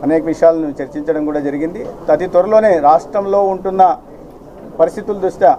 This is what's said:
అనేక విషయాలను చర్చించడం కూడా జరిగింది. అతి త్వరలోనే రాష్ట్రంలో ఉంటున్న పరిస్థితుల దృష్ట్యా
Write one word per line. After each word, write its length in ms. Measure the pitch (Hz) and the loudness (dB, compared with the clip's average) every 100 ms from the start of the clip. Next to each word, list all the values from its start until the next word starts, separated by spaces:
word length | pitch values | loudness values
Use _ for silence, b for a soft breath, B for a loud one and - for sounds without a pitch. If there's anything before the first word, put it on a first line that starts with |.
అనేక 200 | 147 160 160 | -2 -2 -2
విషయాలను 360 | 151 165 165 156 143 | 2 2 2 -4 -6
చర్చించడం 460 | 135 151 151 156 151 | -10 -8 -4 -4 -2
కూడా 100 | 151 143 | -4 -4
జరిగింది. 360 | 143 160 185 - - - | -4 -6 -8 -14 -12 -2
అతి 140 | 151 180 | 0 2
త్వరలోనే 380 | 180 185 220 214 175 143 | 0 4 4 4 4 4
రాష్ట్రంలో 520 | 151 - 208 202 202 196 | 2 0 -6 -2 0 0
ఉంటున్న 300 | 180 190 190 185 151 - - - - - - - - | -2 -6 2 2 2 -8 -20 -20 -20 -20 -20 -20 -2
పరిస్థితుల 380 | 165 190 208 202 185 | -2 0 -6 -4 -4
దృష్ట్యా 260 | 175 190 | 2 2